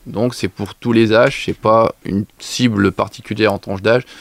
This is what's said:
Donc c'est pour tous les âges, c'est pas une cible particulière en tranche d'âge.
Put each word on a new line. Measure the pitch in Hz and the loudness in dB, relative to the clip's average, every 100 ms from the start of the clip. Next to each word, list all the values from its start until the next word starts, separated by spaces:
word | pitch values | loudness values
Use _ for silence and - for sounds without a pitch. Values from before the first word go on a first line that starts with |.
| - | -10
Donc | 98 120 | -4 -4
c'est | - 95 | -2 -6
pour | - 104 | -6 -10
tous | - 120 | -6 0
les | 113 113 | 2 4
âges, | 110 131 - - | 4 2 0 -8
c'est | 78 | -4
pas | - 113 113 - | 2 2 2 -2
une | - 98 107 _ | -6 -4 -6 _
cible | - - 123 104 98 | -12 -2 0 2 0
particulière | 92 101 - - 104 107 | 0 -4 -8 -10 0 0
en | 98 | 0
tranche | - 98 | -6 -4
d'âge. | 104 120 - - | 0 0 -2 -14